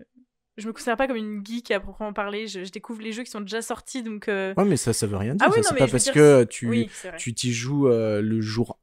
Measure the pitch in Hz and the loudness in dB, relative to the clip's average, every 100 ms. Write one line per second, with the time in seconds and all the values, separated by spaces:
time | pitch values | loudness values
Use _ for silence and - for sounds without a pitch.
0 | - 254 254 _ _ - 220 214 247 233 | -20 _ _ _ _ -14 -12 -8 -4 0
1 | 269 233 214 208 202 240 233 202 196 190 | 0 -2 -6 -8 -8 -8 -4 -4 -4 -10
2 | 214 208 202 208 220 190 185 208 - 220 | -8 -6 -6 -6 -8 -10 -12 -12 -12 -12
3 | 214 220 247 214 202 226 220 226 - 262 | -8 -10 -10 -12 -8 -8 -6 -10 -10 -10
4 | 226 208 220 196 190 185 202 139 123 110 | -8 -8 -4 -4 -2 0 2 2 0 -2
5 | 104 98 107 180 320 440 392 277 254 131 | -2 -2 -2 2 4 4 2 4 4 2
6 | 269 151 151 135 117 - 117 117 110 - | 2 8 10 8 6 0 -2 0 -2 -6
7 | 185 165 127 113 123 117 123 147 135 117 | -14 -10 -8 -4 -4 -2 -2 2 4 4
8 | 110 104 110 110 110 110 113 - | 2 0 0 0 -2 -2 -4 -4